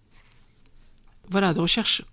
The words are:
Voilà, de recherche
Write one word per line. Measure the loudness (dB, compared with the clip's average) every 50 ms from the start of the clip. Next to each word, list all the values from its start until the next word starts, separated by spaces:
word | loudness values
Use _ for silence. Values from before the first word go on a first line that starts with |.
| _ _ -20 -20 -20 -20 -20 -20 -20 _ _ _ -20 -20 -20 -20 -20 -20 -20 -20 -20 -20 -20 -20 -12 -2
Voilà, | 0 0 2 2 2
de | 2
recherche | 0 0 0 0 0 -2 -2 -4 -4 -10